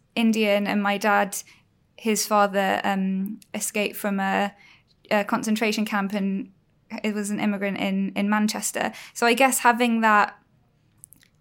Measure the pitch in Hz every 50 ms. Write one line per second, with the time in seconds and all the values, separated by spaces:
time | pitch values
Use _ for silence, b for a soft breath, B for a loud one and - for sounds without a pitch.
0 | _ _ - 226 233 226 214 220 220 208 202 208 202 196 202 208 202 202 202 202
1 | 214 214 202 202 208 196 - - - b b b b b _ _ _ _ _ -
2 | - 226 214 202 - - 214 208 202 202 190 196 190 190 202 - - 202 196 190
3 | 190 190 190 190 190 202 220 - - _ - 208 214 - - 214 202 - - -
4 | - 208 196 196 196 196 190 196 202 202 - b b b b b b b b _
5 | _ - 208 208 202 - 233 226 - 220 214 220 240 214 208 220 214 214 220 202
6 | 196 190 208 208 190 196 190 196 - - - _ _ _ _ _ _ - 214 -
7 | - 214 202 208 208 202 208 - - 208 202 196 202 196 190 - - 196 190 196
8 | 196 185 190 196 202 202 214 214 214 214 - 214 - - - 220 - 214 220 B
9 | B B B - 233 233 233 240 269 262 247 - - 240 233 226 247 240 226 226
10 | 220 220 214 208 202 - - _ _ _ _ _ _ _ _ _ _ _ _ _
11 | _ - - _ _ _ _ _